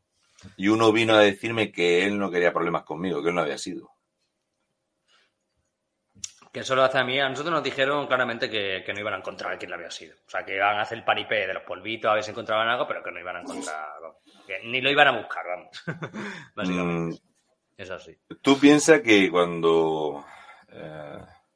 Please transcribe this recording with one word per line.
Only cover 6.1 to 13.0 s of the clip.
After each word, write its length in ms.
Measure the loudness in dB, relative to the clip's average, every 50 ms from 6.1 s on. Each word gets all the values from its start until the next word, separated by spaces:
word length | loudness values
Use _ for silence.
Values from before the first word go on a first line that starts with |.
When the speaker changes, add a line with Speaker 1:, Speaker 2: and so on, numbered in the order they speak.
| _ -18 -18 -18 -18 _ -20 -14
Speaker 2:
Que 100 | -12 -10
eso 140 | -6 0 2
lo 80 | 2 4
hace 140 | 4 2 0
a 40 | 0
mí. 160 | 0 0 0
A 80 | 0
nosotros 260 | -2 -2 -4 -4 -2 -2
nos 100 | -2 -2
dijeron 440 | -2 -2 -2 0 0 0 -2 -2
claramente 420 | 0 0 0 0 -2 -4 -4 -6 -4
que, 320 | -4 -4 -4 -4 -4 -6 -6
que 80 | -8 -8
no 60 | -8
iban 120 | -6 -6 -6
a 40 |
encontrar 360 | -6 -8 -10 -12 -10 -8 -10 -8
a 40 |
quién 120 | -10 -10 -12
lo 40 | -12
había 160 | -12 -12 -14
sido. 240 | -14 -16 -18 -20 -20 _ _
O 40 | -10
sea, 160 | -10 -8 -8
que 100 | -6 -2
iban 220 | 0 2 2 2
a 60 | 0 -2
hacer 160 | -4 -6 -2
el 40 | 0
paripé 440 | 0 0 0 -2 -2 -2 -2 -2
de 60 | -2 -6
los 100 | -8 -10
polvitos, 460 | -10 -12 -10 -10 -10 -8 -2 0 0
a 40 | 0
ver 80 | 0 -2
si 80 | -4
encontraban 360 | -8 -10 -6 -2 -2 0 0 0
algo, 180 | 0 -2 -4
pero 160 | -6 -8 -8